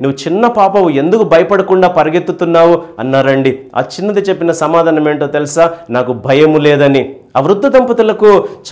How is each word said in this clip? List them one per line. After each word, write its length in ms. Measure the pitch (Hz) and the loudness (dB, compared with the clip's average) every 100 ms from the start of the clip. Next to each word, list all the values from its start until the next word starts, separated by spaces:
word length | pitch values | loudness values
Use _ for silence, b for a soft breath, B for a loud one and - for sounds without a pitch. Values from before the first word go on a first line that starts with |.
నువ్వు 260 | 135 139 160 | -6 -6 -4
చిన్న 200 | 185 233 | -2 0
పాపవు, 420 | 214 190 196 175 | 2 0 2 0
ఎందుకు 340 | 139 156 220 | 0 0 0
భయపడకుండా 640 | 180 165 180 196 190 185 180 | 2 2 2 0 0 2 2
పరిగెత్తుతున్నావు?" 920 | 175 151 170 170 165 170 165 170 165 B B | 2 0 -2 -4 -4 0 2 2 2 B B
అన్నారండి. 600 | 127 135 135 135 135 - - - | -2 0 0 0 0 -4 -8 -8
ఆ 60 | |
చిన్నది 380 | - - 202 202 | -8 -6 -4 -2
చెప్పిన 320 | 196 180 170 | -2 -2 -2
సమాధానం 580 | 160 156 165 165 156 151 | -2 0 0 2 0 0
ఏంటో 180 | 147 143 | -2 -4
తెలుసా? 440 | 147 143 160 165 165 B | -4 -4 0 0 -2 B
"నాకు 240 | 120 123 | -4 -4
భయము 440 | 120 110 139 156 156 | -4 0 2 4 2
లేదని." 560 | 147 143 143 135 135 - - 127 | 2 2 2 2 -2 -8 -6 -2
ఆ 20 | |
వృద్ధ 280 | 151 196 269 | 0 0 2
దంపతులకు 800 | 254 240 233 220 214 208 196 - B - | 2 2 0 0 2 4 4 0 B -10